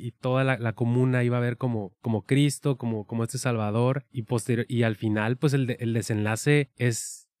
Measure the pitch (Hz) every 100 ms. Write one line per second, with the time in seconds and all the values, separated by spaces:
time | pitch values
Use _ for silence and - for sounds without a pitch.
0 | 117 - 127 131 135 120 117 - 120 123
1 | 127 127 120 123 120 120 127 113 98 _
2 | 120 107 - 139 143 - 143 123 117 110
3 | 101 117 117 127 127 113 107 110 123 135
4 | - 127 107 120 - 117 - 120 113 104
5 | 113 107 110 127 151 139 123 120 117 113
6 | 104 107 104 113 147 147 139 - 123 110
7 | - - _